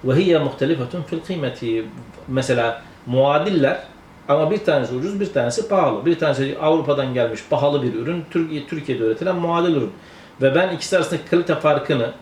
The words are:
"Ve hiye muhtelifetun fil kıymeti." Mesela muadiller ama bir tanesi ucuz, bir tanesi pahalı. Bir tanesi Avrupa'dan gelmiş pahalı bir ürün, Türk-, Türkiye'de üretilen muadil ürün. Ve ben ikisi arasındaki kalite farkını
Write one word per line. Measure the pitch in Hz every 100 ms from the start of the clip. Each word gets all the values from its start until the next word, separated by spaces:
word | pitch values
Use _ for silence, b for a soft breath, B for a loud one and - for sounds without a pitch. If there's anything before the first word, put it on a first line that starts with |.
"Ve | 127 135
hiye | 190 165
muhtelifetun | 139 - 139 131 123 180
fil | 151 165
kıymeti." | - 180 131 - 120 113 107 - - - -
Mesela | 131 127 120 117 117 B B -
muadiller | 127 139 151 190 175 135 - - - - - -
ama | 147 156
bir | 208
tanesi | - 143 120 127
ucuz, | 170 202
bir | 202
tanesi | 139 120 - -
pahalı. | 196 147 - 165
Bir | 165
tanesi | 156 131 139 -
Avrupa'dan | 156 160 143 139 131
gelmiş | 127 117 110 -
pahalı | 147 143 143
bir | 123
ürün, | 110 135 175 156
Türk-, | 170 160 151 143
Türkiye'de | 160 143 113
üretilen | 110 110 175 175
muadil | 170 170 175 151
ürün. | 107 - B B B -
Ve | 135 147
ben | 185 170
ikisi | - 185
arasındaki | 160 170 -
kalite | 170 170 -
farkını | 151 143 - 139 113 -